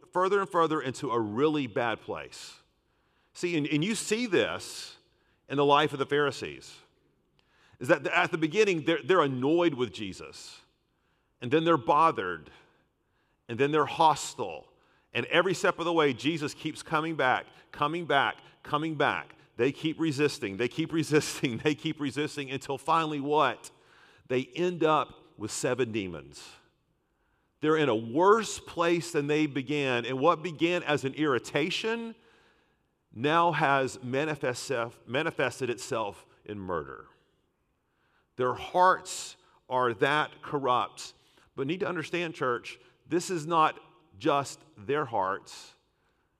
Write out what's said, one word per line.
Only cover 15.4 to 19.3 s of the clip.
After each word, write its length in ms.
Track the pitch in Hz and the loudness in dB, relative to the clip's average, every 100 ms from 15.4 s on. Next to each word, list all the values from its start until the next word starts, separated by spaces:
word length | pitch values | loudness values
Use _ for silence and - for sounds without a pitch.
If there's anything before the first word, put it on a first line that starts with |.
| 185 | 2
step 240 | 180 190 170 | 2 0 0
of 80 | 170 | 0
the 80 | |
way, 200 | 170 147 | 2 2
Jesus 400 | 113 131 170 156 | 2 -2 -2 -4
keeps 280 | - 156 127 | -8 -10 -10
coming 340 | - 156 160 156 | -4 -2 -2 0
back, 300 | 127 104 - - _ | 2 2 -2 -16 _
coming 340 | - 147 170 151 | -4 -2 -2 0
back, 320 | 139 110 - - _ | 2 2 -2 -12 _
coming 320 | - 147 160 147 | -4 -2 -2 0
back. 400 | 135 90 71 | 0 0 -6